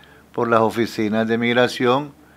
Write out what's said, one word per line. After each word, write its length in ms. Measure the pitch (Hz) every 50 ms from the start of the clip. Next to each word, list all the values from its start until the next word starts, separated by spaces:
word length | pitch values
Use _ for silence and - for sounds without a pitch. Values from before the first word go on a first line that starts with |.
| - - - - - _ -
por 160 | - 120 117
las 100 | 117 110
oficinas 680 | 113 107 95 113 113 - - - 110 104 104 110 113 110
de 100 | 113 113
migración, 760 | 120 120 120 123 123 120 - - 131 120 127 139 147 143 - - - - _